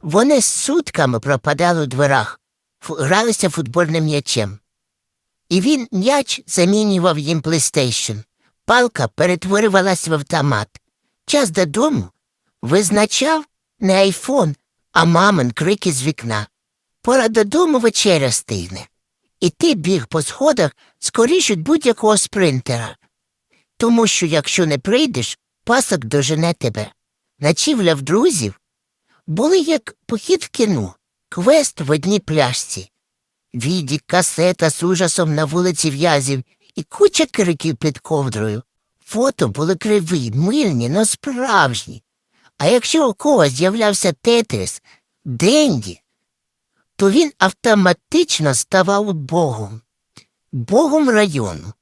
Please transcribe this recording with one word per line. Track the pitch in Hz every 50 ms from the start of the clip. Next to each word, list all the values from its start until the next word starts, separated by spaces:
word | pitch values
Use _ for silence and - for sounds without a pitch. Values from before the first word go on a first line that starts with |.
Вони | - 160 151 202 240 277 302 269
сутками | 208 - - - - - 277 349 302 - - - 151 131 123 113
пропадали | - 139 143 127 _ 151 147 139 170 175 175 165 151
у | 135
дворах, | 123 127 147 143 139 131 107 - - _ _ _ _ _ _ _ _ _
фу-, | - - 160
гралися | - - 135 180 202 226 240 214 - - 180
футбольним | - - 151 117 120 170 175 151 160 165 156
м'ячем. | 151 151 143 - - - 123 107 98 101 104 _ _ _ _ _ _ _ _ _ _ _ _ _ _ _ _ _ _
І | 170 190
він, | 180 262 311 269 240 -
м'яч, | - 185 190 240 285 285 269 - - - - -
замінював | - 185 175 180 202 214 214 208 196 185 170 185 160 151
їм | 147 143 170 160
PlayStation. | 131 156 165 160 139 - - 156 135 123 113 - - - 110 101 110 _ _ _ _ _ _ _ _
Палка | - 220 247 247 240 _ - 131 113
перетворювалась | _ - 156 180 180 170 - 185 196 202 220 220 190 196 185 196 185 165 - 160
в | 160
автомат. | 151 139 _ - 160 139 143 131 104 104 _ _ - _ _ _ _ _ _ _ _ _
Час | - - 294 269 196
додому | 156 196 180 156 139 214 262 311 285 135 92 87 _ _ _ _ _ _ _ _ _ _
визначав | - 117 147 190 208 170 208 208 214 208 - - 262 302 320 311 294 _ _ _ _ _ _ _
не | - 190 190
айфон, | 190 196 196 185 - - - 262 285 190 156 143 _ _ _ _ _ _ _
а | _ 170 165
мамин | 170 170 160 185 202 208 170 127 123
крики | 120 - 156 175 208 202 - 185
з | 156 127 127
вікна: | 151 156 - 117 117 110 107 104 - _ _ _ _ _ _ _ _ _ _
«Пора | _ 233 254 269 240 226
додому, | 220 226 214 202 202 311 359 330 302 254
вечеря | 226 233 208 - - 208 180 156 139 127
стигне». | 113 - - - 113 95 85 90 92 92 - _ _ _ _ _ _ _ _ _ _ _
І | - 175
ти | - _ - 339 294
біг | 190 147 170 196 160 117 -
по | - 160
сходах | 147 - - - 269 302 294 247 175 139 - _ _ _ _ _
скоріш | - - _ - 226 247 330 370 311 -
від | 214 170
будь-якого | 156 254 311 320 - 254 226 - - 214 214 196
спринтера. | - - - 208 185 165 135 127 - - 127 117 117 110 - _ _ _ _ _ _ _ _ _ _ _ _ _ _ _ _ _
Тому | - 233 233 233 226 202
що, | - - 180
якщо | 160 156 156 143 - - - 175
не | 156 147 135
прийдеш, | _ 190 214 254 311 277 208 131 117 - - _ _ _ _ _ _
пасок | - 233 269 247 - 196 165 127
дожене | 113 143 143 139 127 160 151 165 170 170
тебе. | _ - 123 101 110 104 - _ _ _ _ _ _ _ _ _ _
Ночівля | 139 147 175 - - 302 311 240 196 170 160
в | 143
друзів | 135 135 165 214 262 370 285 170 120 101 95 _ _ _ _ _ _ _ _ _ _ _ _ _ _ -
були | 156 175 240 302 370 381
як | 302 302 320 302 _ - - _ _
похід | - 233 214 - - 370 - -
в | -
кіно, | _ - 240 208 190 131 104 87 - _ _ _ _ _ _ _
квест | - - 175 233 294 320 285 - - -
в | 160 135
одній | 151 156 143 185 208 202
пляшці. | - - 156 156 139 120 120 - - - - 95 92 _ _ _ _ _ _ _ _ _ _ _ _ _ -
Віді, | 123 113 139 180 185 156 123 147 147
касета | _ _ - 180 180 - - - 165 180 180 - 170 156
з | - - 165
ужасом | 175 185 170 190 165 - - 175 156 151
на | 151 156
вулиці | 143 151 175 180 185 170 - - 156
В'язів | 139 139 160 175 156 143 131 135 139 131 127 _ _ _ _ _ _
і | - -
куча | _ - - 403 403 - - 320
криків | 262 - - 208 175 170 139 - 165 143 -
під | - 156 135 -
ковдрою. | _ - 160 147 139 131 120 110 107 110 104 113 - _ _ _ _ _ _ _ _
Фото | - - 214 247 269 - - 180 117
були | 104 135 151 165 190
криві, | 175 - 220 208 208 170 160 185 160 123 117
мильні, | 104 131 160 190 233 302 294 202 147 120 117 120
но | 147 196 220
справжні. | 214 - - - 285 262 240 254 262 220 190 156 131 120 104 - - 117 120 _ _ _ _ _ _ _ _ _ _ _ _
А | 143
якщо | 156 233 247 - - - 320 302 254
у | 202
когось | _ - 285 294 226 160 143
з'являвся | 127 127 170 185 202 233 226 208 202 - - 190 160
Тетріс, | _ _ 233 233 233 220 _ - 107 92 92 - - _ _ _ _ _ _ _ _ _
Денді, | 147 127 117 156 190 262 302 302 277 175 123 104 98 87 _ _ _ _ _ _ _ _ _ _ _ _ _ _ _ _ _ _ _ _
то | _ 196 196
він | 196 285 349 294 - _
автоматично | - 190 - _ - 240 220 202 190 185 175 _ _ _ - 320 349 302 - - 156 147 131
ставав | - - _ - 185 185 180 202 202 214 208 190
богом. | 156 139 127 151 175 170 147 120 110 107 98 110 110 _ _ _ _ _ _ _ - _ _ _ _ _ _
Богом | - 135 117 - 196 240 330 302 277 311 302 262
району. | 233 214 214 196 151 139 113 98 85 71 64 95 - _